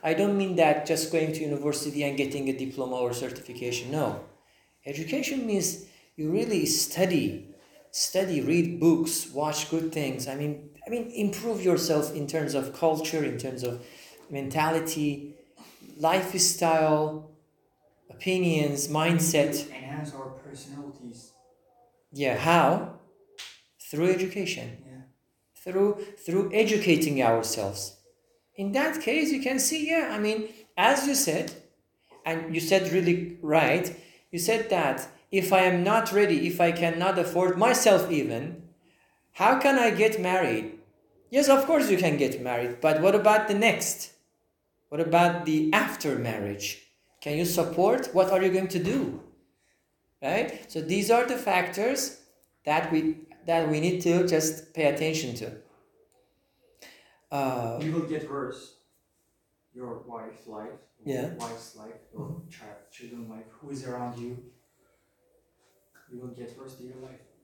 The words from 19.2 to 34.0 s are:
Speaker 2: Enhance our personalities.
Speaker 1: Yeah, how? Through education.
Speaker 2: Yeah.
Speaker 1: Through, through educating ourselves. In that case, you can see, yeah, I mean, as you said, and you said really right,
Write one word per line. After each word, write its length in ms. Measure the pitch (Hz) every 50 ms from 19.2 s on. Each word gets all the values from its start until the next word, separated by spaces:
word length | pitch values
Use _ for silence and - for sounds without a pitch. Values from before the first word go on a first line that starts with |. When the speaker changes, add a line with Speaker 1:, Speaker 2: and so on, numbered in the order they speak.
| 165 - - 151 143 - - - - -
Speaker 2:
Enhance 440 | - - 131 131 135 156 151 143 139
our 160 | 135 135 131 - - -
personalities. 880 | 147 143 135 - 139 139 139 143 147 131 - 127 120 113 - - - _ _ _ _ _ _ _ _ _ _ _ _ _ _ _ _
Speaker 1:
Yeah, 260 | - 139 143 131 120
how? 640 | - 139 160 170 170 151 135 165 202 - - - - _ _ _ _ _ _ _ - - - - _ _ _ _ _
Through 300 | - - - 147 170 185
education. 680 | 185 180 190 185 - 214 185 - - - 120 117 - - -
Speaker 2:
Yeah. 160 | 127 131 - - - _ _ _ _ _ _ _ _ _ - -
Speaker 1:
Through, 420 | 185 185 190 196 208 202 - - - - - -
through 260 | - 165 190 196 - -
educating 680 | 214 226 214 214 196 - 185 160 147 160 147 143 135
ourselves. 760 | 127 117 113 113 110 - - 113 104 98 101 - - - - _ _ _ _ _ _ _ _ _ _ _ _
In 160 | - 196 202
that 300 | 202 262 294 320 - -
case, 300 | - 226 269 320 302 320
you 100 | 294 269
can 180 | 269 254 269 254
see, 300 | - - 311 320 302 311
yeah, 200 | 330 330 294 233
I 60 | 214 214
mean, 300 | 208 214 220 220 214 - - - - _ _
as 300 | - 185 233 277 277 269
you 80 | 285 277
said, 380 | - - 170 151 151 165 - - - - _ _ _ _ _ _ _ _ _ - - _
and 280 | 165 165 165 160 160 160
you 80 | 165
said 300 | 160 160 190 190 180 160
really 460 | 160 190 170 170 175 175 - - - -
right, 540 | - 151 151 160 151 127 139 180 185 - - -